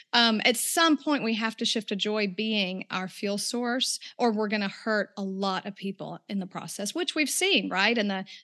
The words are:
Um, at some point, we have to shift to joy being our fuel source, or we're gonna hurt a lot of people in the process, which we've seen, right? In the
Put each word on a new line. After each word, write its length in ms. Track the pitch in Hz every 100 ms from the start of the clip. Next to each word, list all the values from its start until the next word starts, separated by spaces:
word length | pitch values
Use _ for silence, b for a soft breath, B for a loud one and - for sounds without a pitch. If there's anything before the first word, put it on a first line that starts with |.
| B
Um, 280 | 240 233 220 247
at 100 | 233
some 400 | - - 330 302
point, 260 | 311 277
we 100 | 220
have 240 | 220 226 -
to 80 | 233
shift 240 | 233 208
to 60 | 202
joy 300 | 208 214 202
being 580 | 180 220 214 185 185 -
our 160 | 185 185
fuel 300 | - 202 208
source, 640 | - 240 240 254 - - B -
or 160 | 240
we're 160 | 208 214
gonna 200 | 214 196
hurt 420 | - 226 214 - -
a 40 |
lot 440 | 196 190 196 185 202
of 80 | 196
people 420 | 196 196 156 170 -
in 120 | 202
the 80 | 185
process, 480 | - 170 - 208
which 200 | 320 370
we've 140 | 320 294
seen, 400 | - 381 302 285
right? 300 | 180 202 233
In 100 | 208
the 160 | 190 196 B